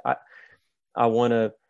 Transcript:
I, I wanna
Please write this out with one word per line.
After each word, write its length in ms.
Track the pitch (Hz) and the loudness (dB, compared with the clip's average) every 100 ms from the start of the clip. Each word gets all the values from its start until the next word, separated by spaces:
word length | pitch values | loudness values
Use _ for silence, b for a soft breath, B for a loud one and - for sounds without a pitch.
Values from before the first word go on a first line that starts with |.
I, 120 | - 131 b b b b _ _ _ - | -6 -6 b b b b _ _ _ -2
I 100 | 117 | 0
wanna 460 | 113 120 117 110 - | 2 2 0 -2 -6